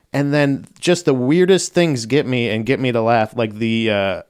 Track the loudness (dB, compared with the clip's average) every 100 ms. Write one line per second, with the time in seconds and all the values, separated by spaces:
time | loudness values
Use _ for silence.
0 | _ -4 -2 0 0 -2 -8 _ -2 0
1 | 2 0 2 2 4 2 0 0 0 0
2 | 0 -2 0 -2 -2 -2 -2 -2 -2 0
3 | 0 0 0 -2 -4 -4 -2 0 0 0
4 | -2 -4 -8